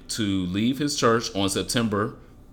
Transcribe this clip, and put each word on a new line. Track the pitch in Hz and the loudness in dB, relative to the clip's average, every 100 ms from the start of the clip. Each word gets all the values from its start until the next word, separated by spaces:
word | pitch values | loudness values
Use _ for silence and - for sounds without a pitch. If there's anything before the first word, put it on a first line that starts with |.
| - | -8
to | - 104 95 90 | -2 0 0 0
leave | 95 113 139 | 0 0 0
his | 147 - | -2 0
church | 123 117 110 95 | 2 2 0 0
on | 98 | 0
September | 101 92 123 117 101 110 - - - - | 0 -2 0 0 0 -2 -6 -18 -20 -20